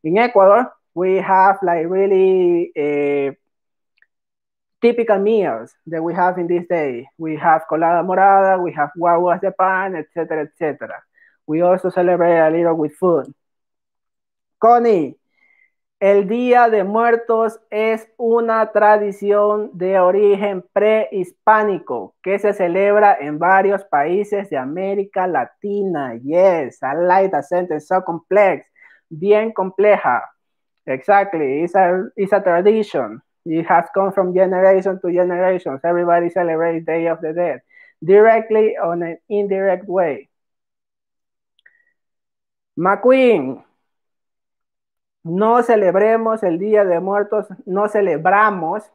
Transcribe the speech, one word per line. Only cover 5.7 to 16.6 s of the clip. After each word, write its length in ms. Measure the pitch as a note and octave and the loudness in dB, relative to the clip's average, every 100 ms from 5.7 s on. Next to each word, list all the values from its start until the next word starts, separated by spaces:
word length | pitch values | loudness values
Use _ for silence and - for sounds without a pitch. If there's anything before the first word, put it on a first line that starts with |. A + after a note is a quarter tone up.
| _ - | _ -10
that 160 | E3 | -6
we 120 | E3 | -6
have 240 | E3+ F3+ F3+ | -2 -2 -2
in 80 | E3+ | -2
this 200 | F3 E3+ | -4 -2
day. 400 | F3 D3 A#2+ C3 _ | -4 -4 -6 -14 _
We 180 | D#3+ D3+ | -10 -2
have 260 | E3+ D#3+ - | 0 0 0
colada 340 | D#3 E3 E3+ | -2 0 0
morada, 600 | F#3 F#3 G3 G3 F#3+ F#3 | 0 2 4 4 4 0
we 100 | F3 | -2
have 180 | D3 D3 E3+ | -4 -6 -2
guaguas 440 | E3+ E3+ F3+ F3 | 0 2 0 -2
de 100 | G3 | -4
pan, 460 | F#3+ F#3 F#3 G3 F3 | -2 -2 0 -4 -8
et 100 | D3+ | -10
cetera, 280 | E3+ D#3+ D#3 | -10 -6 -6
et 100 | D3 _ | -8 _
cetera. 460 | D#3 C#3 A2+ - _ _ _ _ - | -8 -6 -14 -16 _ _ _ _ -6
We 160 | D#3 | 0
also 280 | F3 F#3 F#3 | 2 0 -2
celebrate 480 | F#3 F3+ F3 E3+ E3+ | 0 0 2 2 4
a 120 | D#3+ | 2
little 240 | D#3+ E3+ | 2 0
with 180 | E3 D3+ | 0 -4
food. 400 | - F3+ D#3+ C3 _ _ _ _ _ _ _ _ _ _ _ _ _ | -2 0 0 -2 _ _ _ _ _ _ _ _ _ _ _ _ _
Connie, 560 | A3 A#3+ A#3 G3 C#3 - _ _ _ _ _ _ _ _ | 4 4 4 0 -2 -10 _ _ _ _ _ _ _ _
el 280 | G3 G3+ G3 | 2 2 2
Día 400 | A#3 B3 A#3+ | -2 2 4